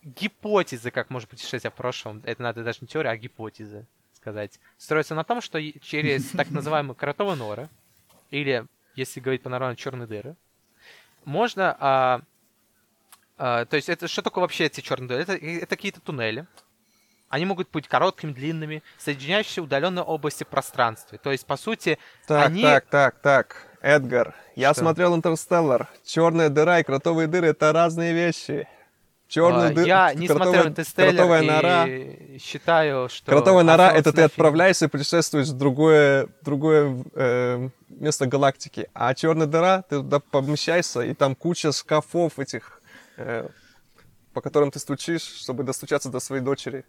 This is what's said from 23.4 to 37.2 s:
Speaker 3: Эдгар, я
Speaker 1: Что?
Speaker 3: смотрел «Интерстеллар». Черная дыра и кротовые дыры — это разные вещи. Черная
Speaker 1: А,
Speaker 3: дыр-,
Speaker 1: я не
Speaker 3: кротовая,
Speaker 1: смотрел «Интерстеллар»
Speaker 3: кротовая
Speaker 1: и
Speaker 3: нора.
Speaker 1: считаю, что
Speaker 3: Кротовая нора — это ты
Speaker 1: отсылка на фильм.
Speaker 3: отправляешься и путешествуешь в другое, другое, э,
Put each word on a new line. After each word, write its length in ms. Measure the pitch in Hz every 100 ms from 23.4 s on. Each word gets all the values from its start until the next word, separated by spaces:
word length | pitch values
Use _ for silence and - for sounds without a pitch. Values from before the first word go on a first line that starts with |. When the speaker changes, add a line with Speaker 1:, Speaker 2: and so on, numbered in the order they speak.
| 113 - - _
Speaker 3:
Эдгар, 520 | 139 147 127 123 113 - - -
я 160 | 131
Speaker 1:
Что? 80 | 151
Speaker 3:
смотрел 340 | 165 160 180 170
«Интерстеллар». 720 | 170 160 - 175 160 123 120 - -
Черная 440 | - 165 165 156
дыра 300 | 143 160 175
и 40 |
кротовые 440 | 151 135 170 165 160
дыры — 200 | 180 170
это 260 | 151 156
разные 400 | 156 170 165 170
вещи. 540 | 165 170 160 - 139 - _ _ _ _ _ _
Черная 420 | - 170 175 -
Speaker 1:
А, 40 |
Speaker 3:
дыр-, 140 | 151 175
Speaker 1:
я 260 | 190 185
не 140 | 143 175
Speaker 3:
кротовая, 240 | 147 180
Speaker 1:
смотрел 160 | 180 160
«Интерстеллар» 440 | 151 156 - 185 180
Speaker 3:
кротовая 260 | 180 165
Speaker 1:
и 60 | 156
Speaker 3:
нора. 920 | 156 165 180 165 131 139 139 143 135
Speaker 1:
считаю, 680 | - 147 - 165 156 135 127
что 220 | - -
Speaker 3:
Кротовая 320 | 139 190 185
нора — 280 | 165 165 185
это 40 | 160
ты 20 |
Speaker 1:
отсылка 220 | 151 156
на 0 |
фильм. 40 | 156
Speaker 3:
отправляешься 580 | - 156 147 185 180 156
и 20 |
путешествуешь 600 | 143 139 170 156 151 139
в 100 | 127
другое, 680 | 139 131 156 156 143 139 127 _
другое, 600 | - 139 156 156 147 127 -
э, 540 | -